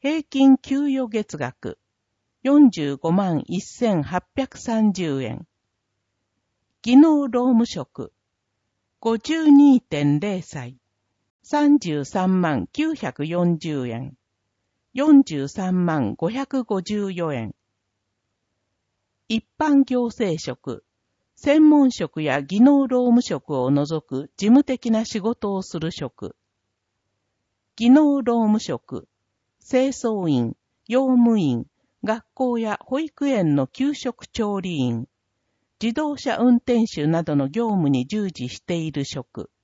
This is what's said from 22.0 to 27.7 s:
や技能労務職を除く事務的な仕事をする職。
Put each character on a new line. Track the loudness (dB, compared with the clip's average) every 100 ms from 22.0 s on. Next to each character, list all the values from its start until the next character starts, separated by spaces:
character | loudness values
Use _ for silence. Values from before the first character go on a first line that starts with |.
| -8 -4
や | -2 -2
技 | -2 4
能 | 6 6 2
労 | 0 2
務 | 2
職 | 2 -6 -6 -4
を | 0
除 | 0 0 -6 _
く | -10 -10 -6
事 | 4
務 | 4
的 | 4 -4 -2
な | -2
仕 | -2 -6
事 | -6 -6 -6
を | -6
す | -8 -8
る | -8
職。 | -8 -12 _ -16 -16 _ _ _ _ _ _ _ _ _ _ _ _ _